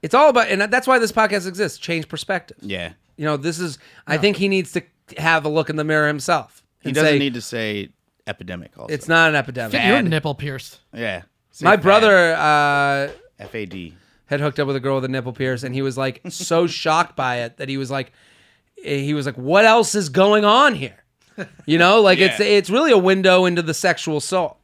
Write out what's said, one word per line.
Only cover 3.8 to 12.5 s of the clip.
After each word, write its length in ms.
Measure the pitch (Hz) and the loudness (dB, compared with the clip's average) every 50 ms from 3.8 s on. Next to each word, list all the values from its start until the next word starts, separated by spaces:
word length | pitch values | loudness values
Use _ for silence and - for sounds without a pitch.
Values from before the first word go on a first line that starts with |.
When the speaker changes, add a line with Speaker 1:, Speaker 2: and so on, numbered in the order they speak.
| _ _ _ - _ | _ _ _ -20 _
Speaker 1:
I 100 | - 151 | -4 -4
Speaker 3:
No. 60 | 160 151 | 0 0
Speaker 1:
think 140 | 208 202 | 0 0
he 120 | - 196 196 | 0 -2 0
needs 240 | 196 190 180 - - | 0 0 -2 -4 -8
to 100 | 180 - _ _ _ _ _ - | -10 -10 _ _ _ _ _ -12
have 280 | - 156 165 165 160 143 | -4 0 0 0 2 0
a 40 | 156 | 0
look 220 | 151 160 151 - | -2 -2 -2 -2
in 60 | 151 | -4
the 80 | 156 151 | -6 -4
mirror 220 | 156 156 151 151 | -2 0 0 0
himself 560 | 147 151 147 131 - 175 151 113 _ _ _ _ _ _ _ | 0 -2 -4 -4 -2 -4 -4 -4 _ _ _ _ _ _ _
Speaker 2:
He 100 | _ 131 | _ -4
Speaker 1:
and 40 | 127 | -2
Speaker 2:
doesn't 200 | 147 156 156 147 | 2 2 2 2
Speaker 1:
say, 40 | 143 | 2
Speaker 2:
need 160 | 143 139 120 | 0 -2 -6
to 60 | 120 | -8
say 480 | 107 - - 117 113 107 104 101 98 - _ _ _ _ _ _ _ | -12 -10 -8 -6 -6 -6 -6 -8 -10 -12 _ _ _ _ _ _ _
epidemic 460 | - 104 _ - 90 90 87 85 - _ - | -12 -12 _ -12 -14 -14 -14 -14 -18 _ -20
also. 140 | - - 156 | -12 -10 -10
Speaker 1:
"It's 160 | 143 - - | -10 -4 0
not 220 | 165 165 165 160 | 2 4 4 4
an 60 | 151 | 2
epidemic." 360 | 147 131 - 127 123 117 110 104 | 0 -4 -4 -8 -10 -8 -6 -4
Speaker 3:
Get 140 | 277 117 | -2 0
your 100 | - - | 2 2
Speaker 2:
Fad. 80 | 277 240 | 2 2
Speaker 3:
nipple 280 | 170 160 156 - 156 143 | 0 -2 -2 -2 -4 -8
pierced. 440 | - 143 147 131 131 - - - _ _ _ - | -6 -8 -10 -10 -12 -14 -18 -20 _ _ _ -12
Speaker 2:
Yeah. 280 | 113 117 110 95 87 82 _ _ _ _ _ | -8 -8 -8 -8 -8 -12 _ _ _ _ _
Say 140 | _ - - | _ -2 2
Speaker 1:
My 80 | 170 208 | 2 2
Speaker 2:
fad. 100 | 202 147 | 4 4
Speaker 1:
brother, 520 | 185 202 214 226 214 202 185 175 165 165 | 4 4 6 6 6 6 6 4 2 2
uh, 760 | 156 151 151 | 0 2 2